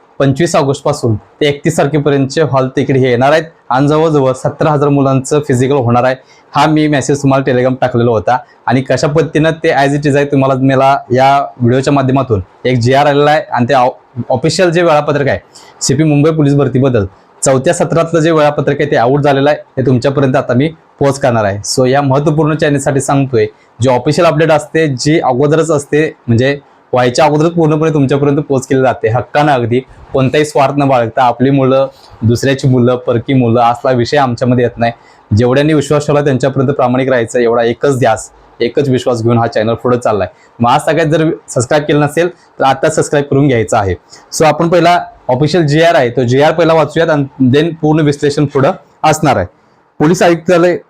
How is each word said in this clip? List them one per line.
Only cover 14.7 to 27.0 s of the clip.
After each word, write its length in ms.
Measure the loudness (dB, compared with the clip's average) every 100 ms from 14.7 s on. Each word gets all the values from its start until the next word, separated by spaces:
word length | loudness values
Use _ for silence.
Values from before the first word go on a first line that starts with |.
जे 120 | 2
वेळापत्रक 460 | 2 2 0 -2 -2
आहे 100 | -4 -6 -20 -20 -8
सीपी 240 | -2 0
मुंबई 260 | 2 2 2
पोलीस 240 | 2 2
भरतीबद्दल 520 | 2 0 0 0 0 -2 -8 _ _
चौथ्या 300 | -2 0 0
सत्रातलं 460 | -2 -2 -2 0 0
जे 100 | 2
वेळापत्रक 460 | 2 2 0 -2 -2
आहे 100 | -2
ते 60 | 0
आऊट 240 | 2 2
झालेलं 300 | 2 2 0
आहे, 80 | 0 -4 -4
हे 100 | 0
तुमच्यापर्यंत 500 | 0 0 0 0 0
आता 180 | 0
मी 140 | 0 -2 -4 _ -4
पोस्ट 240 | -2 0
करणार 220 | 0 0
आहे. 140 | 0 -4
So 280 | -4 -2 0
या 160 | 0
महत्त्वपूर्ण 520 | 0 0 0 0 0
चॅनलसाठी 460 | 0 0 -2 -2 -4
सांगतोय, 460 | -2 -2 0 0 -2 -4 _ -4
जी 80 | 0
ऑफिशियल 380 | 0 0 0 0
अपडेट 240 | 0 2
असते, 360 | 0 0 -2 -2
जी 340 | -2 0 0
अगोदरच 500 | 0 0 0 0 0
असते, 460 | -2 -2 -2 -2 -4 -2
म्हणजे 340 | 0 0 -2 -8 _ _
व्हायच्या 320 | -2